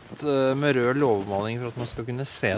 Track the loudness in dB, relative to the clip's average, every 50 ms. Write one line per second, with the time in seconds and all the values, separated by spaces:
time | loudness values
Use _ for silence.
0 | -18 -18 -12 -6 -2 0 2 4 4 2 2 2 2 2 4 4 4 2 2 4
1 | 4 4 2 2 0 -2 -2 -2 -2 -2 -4 -4 -6 -6 -6 -6 -6 -6 -6 -8
2 | -6 -6 -6 -6 -6 -6 -6 -2 0 0 0